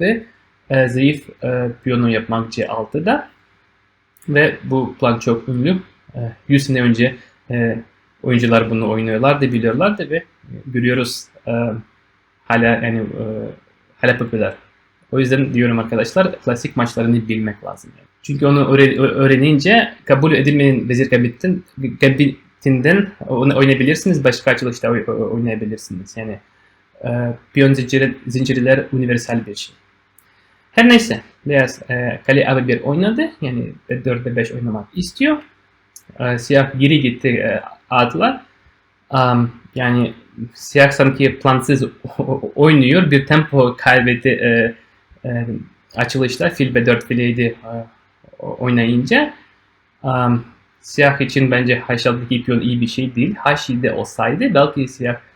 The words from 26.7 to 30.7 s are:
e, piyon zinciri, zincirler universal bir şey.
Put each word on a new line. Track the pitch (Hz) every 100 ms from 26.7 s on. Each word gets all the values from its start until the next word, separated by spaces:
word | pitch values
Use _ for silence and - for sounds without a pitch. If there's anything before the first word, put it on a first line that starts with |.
| _ _ -
e, | 123 120 120 120 _
piyon | 143 135
zinciri, | 135 120 131 131 - 127
zincirler | 127 131 127 123 135 135
universal | 131 123 120 - 117 104
bir |
şey. | 101 - _ _ _ _ _ _ _ _ _ _